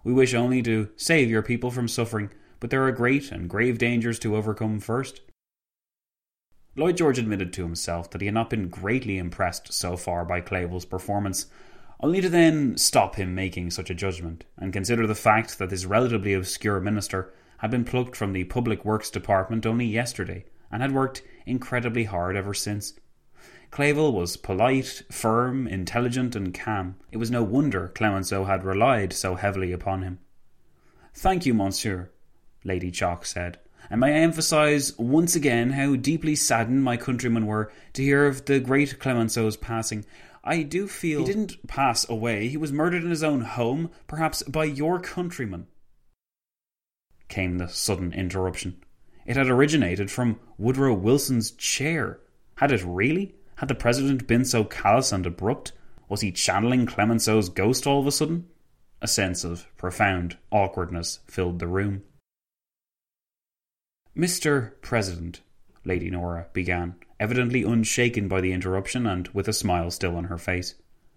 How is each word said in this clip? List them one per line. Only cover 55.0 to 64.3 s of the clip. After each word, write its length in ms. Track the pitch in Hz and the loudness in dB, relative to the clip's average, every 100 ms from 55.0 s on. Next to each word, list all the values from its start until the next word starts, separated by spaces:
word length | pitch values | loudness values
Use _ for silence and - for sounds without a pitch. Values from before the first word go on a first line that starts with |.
| 127 | 4
and 120 | 98 | 0
abrupt? 480 | 87 82 95 135 - - - - - | -2 -2 -2 -2 -6 -16 -18 -18 -8
Was 120 | 104 | -4
he 120 | 104 | -2
channeling 540 | 87 - 95 113 127 120 | -2 0 2 4 2 2
Clemenceau's 640 | - 104 117 110 110 92 | 2 2 2 4 4 2
ghost 380 | - 98 127 - | 2 2 2 2
all 140 | 139 | 2
of 60 | 139 | 2
a 60 | |
sudden? 360 | 143 151 170 175 _ _ _ _ - | 0 0 -2 -6 _ _ _ _ -8
A 60 | - | -4
sense 380 | - 95 90 | 0 0 -2
of 220 | 87 85 - - | -6 -8 -12 -10
profound 600 | 92 90 101 92 87 - - | -6 0 2 2 -4 -8 -2
awkwardness 720 | 107 95 - 87 85 85 - - | 0 0 -2 -6 -6 -8 -10 -10
filled 320 | - 87 87 | -4 -4 -4
the 100 | 87 | -4
room. 340 | 92 101 98 - _ _ _ _ _ _ _ _ _ _ _ _ _ _ _ _ _ _ _ _ | -2 -2 -4 -10 _ _ _ _ _ _ _ _ _ _ _ _ _ _ _ _ _ _ _ _
"Mister 640 | - 175 | -4 -2